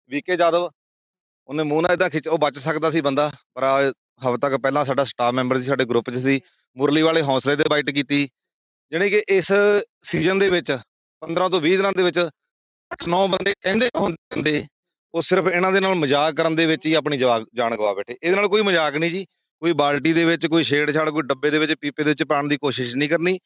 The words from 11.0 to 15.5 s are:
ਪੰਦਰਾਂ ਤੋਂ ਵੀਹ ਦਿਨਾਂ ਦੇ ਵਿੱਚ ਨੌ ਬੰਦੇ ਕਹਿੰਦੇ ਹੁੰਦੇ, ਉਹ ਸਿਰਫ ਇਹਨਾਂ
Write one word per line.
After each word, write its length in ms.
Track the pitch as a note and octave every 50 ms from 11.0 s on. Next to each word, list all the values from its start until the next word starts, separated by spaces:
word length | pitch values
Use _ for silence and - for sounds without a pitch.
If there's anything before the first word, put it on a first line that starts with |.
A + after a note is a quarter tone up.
| _ _ _ _
ਪੰਦਰਾਂ 300 | D#3+ D#3+ E3+ F3 F#3 F#3
ਤੋਂ 120 | E3+ F3+
ਵੀਹ 160 | C#3+ D#3+ F#3+
ਦਿਨਾਂ 140 | F#3+ G3 G3
ਦੇ 120 | F#3+ F3 F#3
ਵਿੱਚ 240 | F3+ - F3 F3 D#3 - _ _ _ _ _ _ _ _ _ _ - - - -
ਨੌ 200 | E3+ E3+ F#3 G3
ਬੰਦੇ 260 | F#3+ F#3+ F3+ F#3 G3 G3+ -
ਕਹਿੰਦੇ 300 | - F#3 G3 A3+ B3+ A#3+ - -
ਹੁੰਦੇ, 680 | G3+ F#3+ E3 - _ - - - - D3+ D3+ D3 D3+ - _ _ _ _ _ _ _ _ -
ਉਹ 80 | E3+
ਸਿਰਫ 260 | D#3+ - F#3 F#3 D#3
ਇਹਨਾਂ 240 | F#3